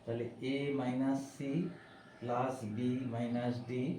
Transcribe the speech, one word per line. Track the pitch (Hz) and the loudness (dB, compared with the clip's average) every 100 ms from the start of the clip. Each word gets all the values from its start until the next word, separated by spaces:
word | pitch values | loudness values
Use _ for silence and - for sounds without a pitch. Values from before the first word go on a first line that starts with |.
তাহলে | - 117 117 117 131 | -2 -2 -2 -4 -2
a | 139 143 131 | 0 2 2
মাইনাস | 127 127 135 135 135 - | 2 2 4 2 0 -6
c | 139 151 175 - - - - - | 0 2 0 -4 -16 -20 -20 -10
প্লাস | 120 120 127 - 110 107 | -2 2 2 0 -4 0
b | 123 127 127 | 2 2 0
মাইনাস | 113 120 120 123 117 - | 0 0 2 2 0 -2
d | 127 127 | 0 0